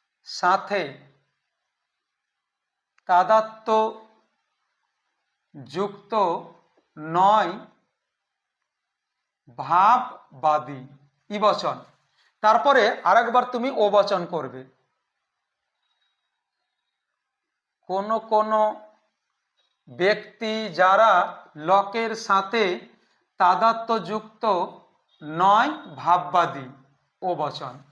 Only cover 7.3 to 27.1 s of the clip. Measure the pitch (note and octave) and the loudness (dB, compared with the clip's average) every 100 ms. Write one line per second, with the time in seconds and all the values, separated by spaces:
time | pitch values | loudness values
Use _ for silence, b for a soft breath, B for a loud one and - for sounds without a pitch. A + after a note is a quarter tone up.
7.3 | G#3+ F3 - - _ _ _ _ _ _ | 4 0 -6 -16 _ _ _ _ _ _
8.3 | _ _ _ _ _ _ _ _ _ _ | _ _ _ _ _ _ _ _ _ _
9.3 | _ _ A#2+ C3+ E3+ G3+ B3 - - _ | _ _ -12 -2 2 4 4 0 -12 _
10.3 | C#3 D#3 D3+ B2+ C#3 - - _ _ - | -4 0 0 -2 -14 -16 -20 _ _ -12
11.3 | G#3 G#3 F#3+ E3 B2+ - _ _ _ _ | -2 0 0 -2 -8 -12 _ _ _ _
12.3 | _ G#3+ A#3 C#4+ C4 G#3+ - - G#3 A#3 | _ 2 4 4 4 2 0 2 2 4
13.3 | B3 B3 B3 B3+ C4+ G#3 G3+ G3 F#3+ F3 | 0 0 -2 -4 0 2 2 2 -2 -4
14.3 | F3 C3 B2+ C3 _ _ _ _ _ _ | -8 -8 -12 -20 _ _ _ _ _ _
15.3 | _ _ _ _ _ _ _ _ _ _ | _ _ _ _ _ _ _ _ _ _
16.3 | _ _ _ _ _ _ _ _ _ _ | _ _ _ _ _ _ _ _ _ _
17.3 | _ _ _ _ _ - F#3 G#3 A3 A3 | _ _ _ _ _ -8 -6 -4 -4 0
18.3 | G#3+ G#3+ A3 G#3+ G#3+ - _ _ _ _ | 0 2 0 0 -2 -14 _ _ _ _
19.3 | _ _ _ _ _ - B2 F3+ G#3+ - | _ _ _ _ _ -18 -2 0 0 -6
20.3 | - A3+ A3 G#3+ D#3+ F#3 G3 A3 F#3 - | -10 -8 -6 -6 0 4 6 6 4 0
21.3 | - - D3+ D#3 G3 G3+ A#3 A3+ A3 - | -6 -20 -10 0 0 0 -4 -6 -6 -2
22.3 | G3 G3 A#3 G3 F#3 - _ _ _ _ | -2 0 -2 -2 -2 -10 _ _ _ _
23.3 | - F3+ F#3 A3+ A3+ - A3+ E3 G#3+ G#3+ | 0 2 4 2 0 -2 -4 -4 -8 -10
24.3 | _ A3+ F3+ F3 - _ _ _ _ D3+ | _ -2 -2 -4 -10 _ _ _ _ -10
25.3 | D#3+ F#3+ G#3 C4+ D#4 - C3+ C#3+ F3+ F3+ | 0 4 4 2 -4 -12 -8 0 0 0
26.3 | F3 D#3+ C#3+ B2+ - _ _ _ | 0 0 -4 -14 -20 _ _ _